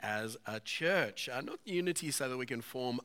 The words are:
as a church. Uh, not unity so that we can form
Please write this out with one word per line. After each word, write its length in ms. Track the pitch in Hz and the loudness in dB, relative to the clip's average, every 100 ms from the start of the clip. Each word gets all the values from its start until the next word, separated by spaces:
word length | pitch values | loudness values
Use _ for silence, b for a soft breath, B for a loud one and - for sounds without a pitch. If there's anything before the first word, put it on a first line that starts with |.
as 360 | 107 107 110 117 - | -2 0 -2 -6 -6
a 120 | 107 | -6
church. 640 | - - 165 190 117 98 - | -4 2 4 6 4 0 -4
Uh, 140 | 123 | -4
not 180 | - 349 - | -4 -8 -2
unity 460 | 175 175 165 156 | 0 2 0 0
so 180 | - 135 | 0 0
that 80 | 127 | -2
we 80 | 127 | -2
can 160 | 120 | -4
form 400 | - 131 127 120 | -4 -2 0 0